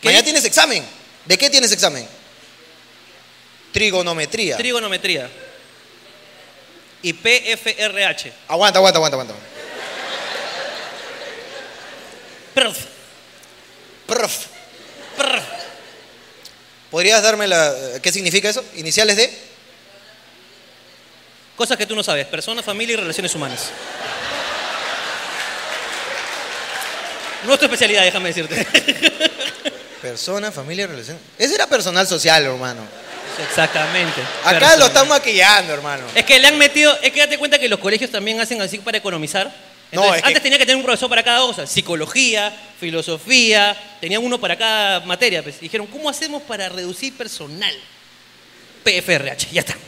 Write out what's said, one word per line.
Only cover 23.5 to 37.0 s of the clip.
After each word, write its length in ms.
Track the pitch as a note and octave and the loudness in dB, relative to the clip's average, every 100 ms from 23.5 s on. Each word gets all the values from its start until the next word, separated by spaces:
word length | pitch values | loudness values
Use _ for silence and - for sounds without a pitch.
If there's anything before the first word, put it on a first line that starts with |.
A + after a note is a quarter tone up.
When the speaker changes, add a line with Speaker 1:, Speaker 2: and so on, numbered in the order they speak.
| A#2+ - - - - - - - - - - - - - - - - - - - - - - - - - - - - - - - - - - - - - - | -6 -10 -10 -12 -10 -8 -8 -8 -6 -6 -6 -6 -8 -6 -8 -8 -8 -8 -8 -8 -8 -8 -8 -8 -10 -8 -10 -10 -10 -10 -10 -10 -8 -8 -10 -10 -12 -12 -10
Speaker 2:
No 100 | G#3 | 0
es 40 | C4+ | 2
tu 80 | C#4 | 2
especialidad, 380 | A#3 A3 G#3 | 2 2 4
déjame 280 | F#3 F#3+ F3+ | 4 2 -4
decirte. 340 | E3+ D#3 F3+ G3+ - - - D#4 - D#4 - C4 - D4+ | -6 -4 -4 0 0 0 0 0 0 -4 -2 -10 -8 -10
<laughs> 40 | - - - B2+ | -10 -18 -12 -10
Speaker 1:
Persona, 420 | A#2 - G3 G#3 | -8 -6 -6 -6
familia, 340 | D3 C3+ F3+ G3 | -8 -10 -6 -6
relación. 320 | C#3 A2 D#3+ - - | -8 -14 -16 -18 -2
Ese 180 | B3+ G4+ | 0 2
era 100 | - | 2
personal 400 | C4 F3+ F3 F#3+ | 2 2 0 2
social, 380 | F3 D#3+ D#3+ | 2 6 6
hermano. 360 | C#3 B2+ B2+ A#2+ G#2+ - - - - | 4 -2 -6 -8 -12 -16 -14 -14 -12
Speaker 2:
Eso, 80 | - D3 | -8 -4
exactamente. 720 | - D#3+ E3 D#3 F3+ E3+ C#3+ B2+ - | 0 0 0 0 0 -2 -4 -6 0
Speaker 1:
Acá 60 | D#3+ | 4
Speaker 2:
Personal. 280 | E3+ D4 D#4+ | 6 8 10
Speaker 1:
lo 80 | C4+ | 8
están 220 | C#4 C#4 | 6 6
maquillando, 640 | C#4+ C4+ G3+ F#3+ G#3 F3 | 4 4 6 8 8 4
hermano. 300 | D3 D3 C#3 B2 | -4 -4 -6 -2
Speaker 2:
Es 100 | A#3 | 0
que 140 | A3 C4+ | 6 8
le 80 | C4+ | 8
han 100 | D4+ | 6
metido, 400 | C#4+ D4 D4+ D4 | 4 6 4 6